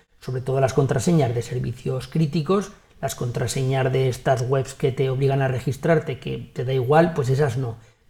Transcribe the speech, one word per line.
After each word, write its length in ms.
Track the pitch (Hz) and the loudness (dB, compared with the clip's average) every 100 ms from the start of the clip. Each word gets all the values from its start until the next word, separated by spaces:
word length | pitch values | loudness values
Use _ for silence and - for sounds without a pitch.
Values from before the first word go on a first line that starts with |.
| _ _ | _ _
sobre 200 | - 127 | -8 -6
todo 200 | 131 135 | -2 2
las 120 | 131 | 2
contraseñas 600 | - 139 143 - 165 127 | 4 2 2 2 4 2
de 100 | 120 | 0
servicios 640 | - 127 131 120 127 131 - | -4 -4 -4 -6 -6 -6 -4
críticos, 640 | 165 160 170 147 196 196 - _ - | -2 0 0 0 0 -2 -10 _ -8
las 140 | 135 | -6
contraseñas 800 | - 123 117 123 - 131 135 131 | -4 -4 -2 -4 -2 0 0 2
de 160 | 131 131 | 2 0
estas 340 | 120 - 127 123 | 0 0 0 2
webs 260 | 139 127 | 0 -2
que 160 | - 147 | -2 -2
te 200 | 123 135 | 0 0
obligan 320 | 131 139 139 | 2 2 2
a 60 | 135 | 0
registrarte, 720 | 123 147 127 170 160 156 131 | -2 -4 -2 2 2 0 -6
que 320 | - 131 117 | -8 -8 -8
te 120 | - | -6
da 80 | 127 | -2
igual, 400 | 135 123 151 170 | 0 4 4 4
pues 140 | 165 127 | 2 0
esas 280 | 131 147 113 | 2 0 -2
no. 200 | 123 110 - _ _ | -6 -8 -16 _ _